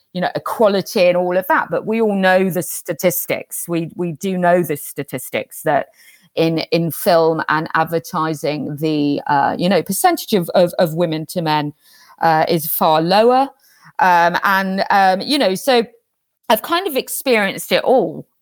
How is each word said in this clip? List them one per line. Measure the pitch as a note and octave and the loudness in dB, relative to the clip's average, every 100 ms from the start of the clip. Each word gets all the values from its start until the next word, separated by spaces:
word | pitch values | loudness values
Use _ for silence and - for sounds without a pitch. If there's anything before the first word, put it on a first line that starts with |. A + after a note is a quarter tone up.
| _ | _
you | F3+ | -6
know, | F3 D3 | -4 -4
equality | - - G#3+ G3 F3 G#3+ | -6 0 2 2 -2 2
and | F3+ F3 | 4 4
all | F3+ F#3 | 0 0
of | F#3 | 0
that. | D4+ - | 0 0
But | E3 - | -4 -2
we | A3+ | 0
all | A3 G3 | 0 2
know | F#3+ F#3 F#3+ | 4 4 2
the | F3 | -2
statistics. | - - - E3 F#3 - - C3 - - - | -6 -8 -8 -2 -2 -2 -4 -6 -8 -12 -6
We, | E3+ E3 - | -4 -6 -6
we | F3 | -6
do | D3 G3 F#3 | -6 -6 0
know | F3 F3+ | 2 2
the | D#3 D3 | 0 -6
statistics | - - C#3 C3+ - A2 - - | -8 -10 -10 -10 -6 -8 -8 -6
that | D#3+ C#3+ - _ - _ _ - | 0 0 -2 _ -20 _ _ -2
in, | E3 D#3+ - | 0 0 -2
in | F3 E3 | -2 -2
film | - G#3 E3+ D#3+ D#3+ - | -2 2 4 4 0 -2
and | D#3 D#3+ | -4 -2
advertising, | D#3+ D#3+ E3 - E3+ D#3 D3+ D#3 D3+ - D3 | -2 0 -2 -4 -4 -4 -4 -4 -4 -6 -4
the, | D#3 D3+ D3 C#3+ - | -2 0 0 -2 0
uh, | C#3+ B2 - | 0 0 0
you | F3+ | 0
know, | F#3 | 0
percentage | D#3+ F#3+ F#4 E4+ - | 0 0 0 0 0
of, | G#3 E3 | -2 0
of, | - F3 - | 2 2 2
of | F3 D#3+ | -2 0
women | E3+ D#3 D#3 | -2 -2 -6
to | F#3 | -4
men, | D#3+ D3+ D3 - _ - - - | -2 0 -2 -8 _ -20 -20 -2
uh, | D#3+ D#3+ - | 2 2 2
is | E3+ C#3+ | 0 -2
far | - F3+ D#3 | 0 2 2
lower. | E3 G3 A#3 B3+ C4+ - _ _ D#3+ - | 4 4 4 4 0 -6 _ _ -12 0
Um, | F#3 F3 E3+ E3+ | 2 4 4 2
and, | G3 G3 F#3+ G3 - | 0 0 0 -2 0
um, | G3+ F#3+ F#3+ | 2 4 2
you | - C#4+ | 0 0
know, | G#3 F#3+ | 0 0
so | - A#3+ A3+ _ _ _ _ _ - | 0 0 0 _ _ _ _ _ -2
I've | A3+ | -2
kind | - E4+ G4 | 0 -4 -2
of | C4 | -4
experienced | - - C#4 A3+ G3 - - | -6 -6 0 0 0 -4 -2
it | F3+ | 0
all, | - B3 E3 D3 - _ | 2 2 0 -6 -16 _